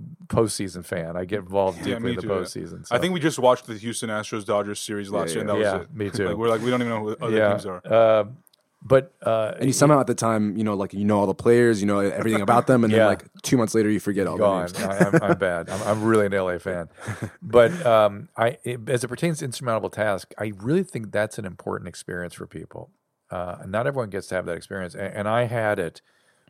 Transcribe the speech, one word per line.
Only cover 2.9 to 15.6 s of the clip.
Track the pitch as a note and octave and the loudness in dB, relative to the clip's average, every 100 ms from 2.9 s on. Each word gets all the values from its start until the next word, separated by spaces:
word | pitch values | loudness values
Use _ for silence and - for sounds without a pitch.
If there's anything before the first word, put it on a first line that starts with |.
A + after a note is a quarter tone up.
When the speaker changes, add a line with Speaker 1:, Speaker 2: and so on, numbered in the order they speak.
Speaker 2:
I | A#2+ | 0
Speaker 1:
So. | |
Speaker 2:
think | F3 | 0
we | F3+ | 0
just | D3+ C3+ | -2 2
watched | B2 B2 - | 2 2 0
the | |
Houston | G#2+ A2+ A2+ A2+ | -10 -8 -8 -6
Astros | G#2+ G#2+ A2+ G2+ | -6 -6 -6 -2
Dodgers | G#2 G2+ G#2 | -2 -2 -6
series | - G#2 G2 | -8 -8 -4
last | G2+ F2 | -4 -4
Speaker 3:
Yeah, | |
Speaker 2:
year, | D#2+ | -4
and | G#2 | -2
Speaker 3:
yeah. | |
Speaker 2:
that | G#2 | 0
was | G#2 F#2 | 0 -2
Speaker 1:
Yeah, | |
Speaker 2:
it. | E2+ | -6
Speaker 1:
me | A2 G2+ | -6 -6
too. | G#2 F#2+ | -2 -2
Speaker 2:
Like, | E2+ | 0
we're | A#2 | 0
like, | A2+ | 0
"We | A#2 | 0
don't | B2 | 0
even | A#2+ | 0
know | A2 | -4
who | G#2+ A2 | -4 -6
the | |
other | A#2 A2 | 0 2
Speaker 1:
Yeah. | G#2 | 4
Speaker 2:
teams | G2+ G2+ | 2 -4
are." | F2+ | -10
Speaker 1:
Uh, | - A2 A2+ A2 G#2 B2+ _ _ _ _ | 2 6 6 6 2 -6 _ _ _ _
but, | A#2 C3+ C3+ _ | 4 4 4 _
uh, | - A2+ G#2+ - | -2 0 0 -2
Speaker 3:
And | C3 | 0
you | |
somehow | B2 C#3+ D3 | 4 6 6
at | A#2+ | 4
the | |
time, | A#2 A2+ A2 G#2 G2 | 0 0 2 0 0
you | |
know, | G#2+ | -2
like, | G2 G2 | -2 -4
you | G2 | -2
know | G#2 G#2 | 2 4
all | G2+ | 2
the | |
players, | F#2+ A#2+ A#2+ A#2+ G#2+ | 2 6 6 6 4
you | G2+ | 2
know | G2+ | 2
everything | G2+ D2+ A2 G#2+ | 0 0 0 0
about | G2 A#2+ B2 | 4 4 4
them, | B2+ | 4
and | A2+ | 6
Speaker 1:
Yeah. | A2 | 6
Speaker 3:
then, | G#2+ | 4
like, | F#2+ - - | 2 -4 -12
two | - C3 | 0 2
months | A2 | 2
later, | A2+ G#2+ | 2 2
you | G#2 | 0
forget | - G2 F2+ | 0 0 0
all | E2+ | 2
Speaker 1:
Gone. | G#2 F#2+ F2+ | 2 2 -2
Speaker 3:
the | F#2+ | -6
names. | F#2+ G2 | -4 -2
Speaker 1:
I, | - | 0
I'm, | - G2+ | 0 0
I'm | F#2 | 0
bad. | F#2+ E2+ | -2 -4